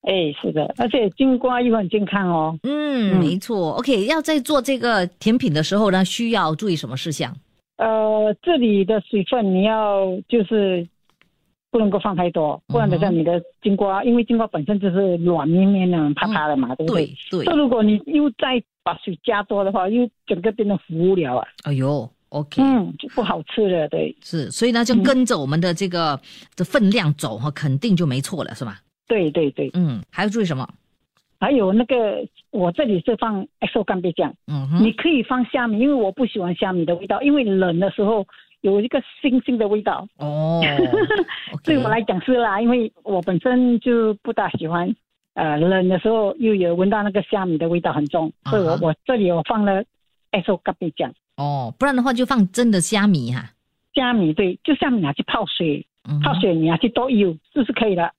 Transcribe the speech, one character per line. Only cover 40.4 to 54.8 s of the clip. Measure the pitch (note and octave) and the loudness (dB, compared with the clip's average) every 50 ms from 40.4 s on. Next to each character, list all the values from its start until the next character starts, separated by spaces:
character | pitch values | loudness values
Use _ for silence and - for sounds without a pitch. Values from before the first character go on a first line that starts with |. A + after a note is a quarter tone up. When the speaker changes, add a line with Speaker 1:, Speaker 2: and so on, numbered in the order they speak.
| D#3 D#3+ E3 E3+ E3 | 0 0 0 2 0
Speaker 1:
<laughs> | D3+ C#3+ - F#4 - - G#4+ G4+ - G#4+ G4+ E4+ - - - - - | 0 2 0 0 2 2 0 2 2 0 0 0 -4 -6 -14 -14 -12
Speaker 2:
OK。 | - - _ | -12 -8 _
Speaker 1:
对 | - D#4 | 0 0
我 | C#4 B3 G#3+ | 2 2 2
来 | G#3+ A#3 | 0 0
讲 | A3+ A3 G#3 F#3 | 0 -2 -4 -4
是 | - - B3+ | 0 0 0
啦， | A#3+ A#3 A3 F#3+ G3+ | 2 2 0 0 0
因 | A#3 A#3 | 2 2
为 | B3+ B3 A3+ A3 _ _ _ | 2 2 0 -2 _ _ _
我 | - G3+ F3+ | -4 -2 -2
本 | E3+ - F#3 E3+ | 0 0 -2 0
身 | - B3+ B3 B3 B3+ B3 A#3+ A3+ | 0 2 2 4 4 4 2 2
就 | - B3+ A#3+ A#3 A3 A3 G#3+ G#3 _ | 2 2 2 2 2 0 -2 -2 _
不 | A#3 | -6
大 | A3 - G3+ E3+ | -4 -2 -2 -2
喜 | - F3+ E3+ | -4 -6 -4
欢， | D#3+ E3+ E3+ F3 F#3 A3+ _ _ _ _ _ _ _ _ | -2 -2 -2 -2 -2 -4 _ _ _ _ _ _ _ _
呃， | - E3 D#3 D3 | -4 -2 -2 0
冷 | D3 D#3+ F3+ F#3+ F#3+ F#3 F#3 | 2 2 2 4 4 2 2
的 | F#3 F3 | 2 2
时 | - | 2
候 | A3 A3+ A3 G#3+ G3 - | 2 2 2 0 0 -2
又 | - A#3 A3 G#3+ | 0 0 2 2
有 | G3 F3+ E3+ E3+ | 2 2 0 2
闻 | F3 F#3 G3+ | 2 2 2
到 | G#3+ G#3+ G#3 | 2 2 0
那 | G#3 | 0
个 | F#3+ G#3 F3+ | -2 -2 -2
虾 | - - G3+ F#3+ | -2 -2 -2 0
米 | F#3 E3 | 0 -2
的 | D3+ E3 | 0 0
味 | E3 E3+ F3 | 0 0 0
道 | E3 F3 | -2 -2
很 | C#3+ D3+ D3+ | -2 -2 -2
重， | C#3+ - E3+ D#3+ D#3 - _ _ | -2 -2 -2 -2 -2 -6 _ _
Speaker 2:
啊 | - | -2
哈。 | |
Speaker 1:
所 | A3+ G#3+ | 0 2
以 | F#3 | 2
我， | D#3+ E3 E3 | 2 0 0
我 | E3+ D#3+ D#3 _ _ | 0 -2 -2 _ _
这 | - B3+ | -2 0
里 | A#3 G3+ | 0 2
有 | F3+ F3 E3 D#3 | 2 0 0 -2
放 | - - G3+ G#3 | -2 -2 0 2
了 | G3+ G3 F#3+ G#3 _ _ _ _ _ _ _ _ _ | 0 0 0 -2 _ _ _ _ _ _ _ _ _
X | - G3+ E3 - | -4 -4 0 -2
O | G3 E3+ _ | -2 -2 _
干 | - - _ | -6 -6 _
贝 | F#3 E3 | -6 -8
酱。 | - - D#3+ B2 - _ _ _ _ | -4 -4 -6 -6 -6 _ _ _ _
Speaker 2:
哦， | - C#3+ C#3+ C#3+ C#3 B2+ A2+ - | -6 -4 -2 -2 -2 -4 -6 -4
不 | _ C4 | _ 0
然 | C#4+ C4+ | 0 2
的 | B3+ | 2
话 | A#3+ C#4 B3 | 2 0 0
就 | A#3 B3+ | 0 0
放 | - C4+ B3 G3 F#3 - | 0 2 2 2 0 2
真 | A#3 B3 A#3 | 0 2 4
的 | G#3 F#3 | 4 2
虾 | E3 - A3 G3+ G3 | 2 0 0 2 4
米 | G#3 F#3+ D3+ A#2+ A#2 B2 | 4 2 2 0 -2 -6
哈。 | B2 - - _ _ _ _ _ _ _ _ _ | -6 -8 -12 _ _ _ _ _ _ _ _ _
Speaker 1:
虾 | C#4 B3+ B3 B3 | 0 0 2 2
米， | A3+ F3+ D#3 | 2 2 2
对， | D#3 - G#3 F3+ F3+ - _ | 2 2 0 0 -2 -4 _
就 | - D4 | -2 0
虾 | - | 0